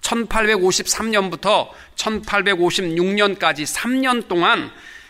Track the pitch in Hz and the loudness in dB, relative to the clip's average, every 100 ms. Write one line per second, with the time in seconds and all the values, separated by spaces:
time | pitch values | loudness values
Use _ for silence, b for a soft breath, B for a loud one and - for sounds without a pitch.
0 | - 233 220 220 214 220 185 180 - - | -4 -4 -2 0 2 2 2 2 -2 -2
1 | 220 214 190 165 190 202 120 B B - | 0 0 0 -2 0 2 0 B B -8
2 | - 214 - 202 196 185 175 170 185 165 | -4 -4 -2 0 0 2 2 0 -2 0
3 | 185 208 202 190 165 151 151 - 233 262 | 0 2 0 2 -2 -2 -4 -6 -2 0
4 | 262 240 226 175 180 226 117 - B B | 0 -2 0 0 4 2 0 -10 B B
5 | B | B